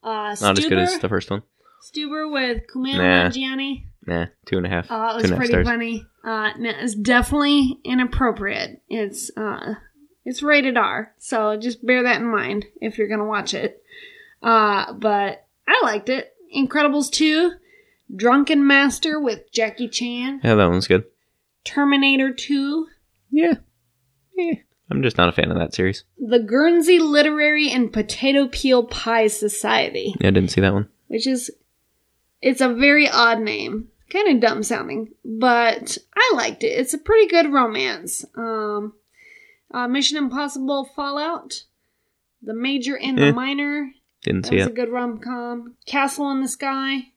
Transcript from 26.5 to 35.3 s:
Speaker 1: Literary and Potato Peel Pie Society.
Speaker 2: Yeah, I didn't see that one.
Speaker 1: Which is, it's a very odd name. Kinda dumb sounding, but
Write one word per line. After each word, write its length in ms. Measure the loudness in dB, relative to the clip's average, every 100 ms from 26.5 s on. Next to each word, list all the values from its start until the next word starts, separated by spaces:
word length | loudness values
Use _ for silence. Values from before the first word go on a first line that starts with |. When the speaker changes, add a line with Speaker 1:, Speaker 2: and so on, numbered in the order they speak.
| 2 4 4 6 4
Speaker 1:
Literary 720 | 4 4 2 2 2 2 0
and 240 | 0 0
Potato 540 | -2 -4 -2 2 2 2
Peel 360 | 0 4 4
Pie 440 | 4 -4 -2 2 2
Society. 880 | 2 -4 -2 0 0 0 -4 -6 0
Speaker 2:
Yeah, 100 | 2
I 20 |
didn't 180 | 4 2
see 120 | 2
that 120 | 2
one. 160 | 2 -2 _ _
Speaker 1:
Which 180 | -4 -2
is, 220 | -2 -4 -16 _ _ _ _ _ _ _ _
it's 180 | 0 2
a 120 | 0
very 340 | 4 4 6 4
odd 320 | 4 4 2
name. 480 | -2 -4 -6 -8 -10 _ _
Kinda 360 | -2 2 4 4
dumb 160 | 0
sounding, 500 | -4 -4 -4 -8 -10 -14
but 760 | -12